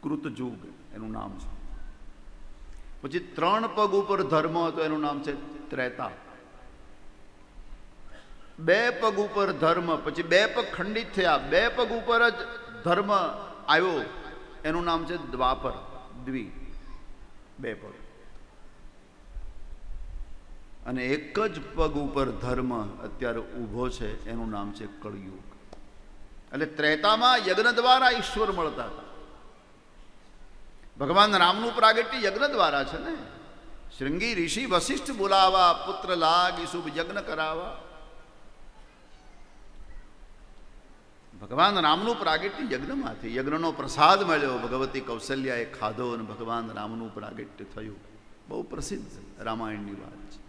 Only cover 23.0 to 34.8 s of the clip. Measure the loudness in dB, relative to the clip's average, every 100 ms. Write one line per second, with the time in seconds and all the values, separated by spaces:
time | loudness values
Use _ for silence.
23 | -10 -6 -4 -4 -6 -8 -6 -4 -4 -4
24 | -6 -6 -6 -6 -4 -6 -6 -8 -12 -12
25 | -12 -10 -12 -14 -16 -18 -20 -18 -18 -18
26 | -20 -18 -16 -18 -10 -4 -4 0 2 4
27 | 6 6 6 6 4 4 4 4 8 8
28 | 8 4 -2 0 0 2 -2 -2 -8 -8
29 | -14 -16 -18 -20 -20 -20 -20 -20 -20 -20
30 | -20 -20 -20 -20 -20 -18 -18 -18 -20 -6
31 | 2 6 8 8 6 6 0 6 6 6
32 | 2 0 0 2 0 4 4 4 -2 -6
33 | -6 -8 -10 -16 -18 -18 -16 -14 -14 -6
34 | -4 -2 0 0 0 -2 2 2